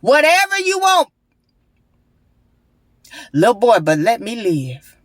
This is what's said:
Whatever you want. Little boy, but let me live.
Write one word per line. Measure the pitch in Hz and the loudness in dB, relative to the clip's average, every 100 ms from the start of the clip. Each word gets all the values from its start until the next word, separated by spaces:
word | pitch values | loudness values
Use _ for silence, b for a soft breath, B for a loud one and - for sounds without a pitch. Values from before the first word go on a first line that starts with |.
Whatever | 190 285 302 359 392 392 | 2 2 4 2 0 -4
you | 381 381 | -4 -2
want. | 381 370 302 _ _ _ _ _ _ _ _ _ _ _ _ _ _ _ _ _ _ _ _ B B | 0 0 -2 _ _ _ _ _ _ _ _ _ _ _ _ _ _ _ _ _ _ _ _ B B
Little | 139 190 | 0 0
boy, | 247 240 214 | 2 2 2
but | 156 156 | 2 0
let | 165 233 | 0 -2
me | 196 233 | -4 -6
live. | 202 160 131 127 - _ | -4 -4 -6 -14 -20 _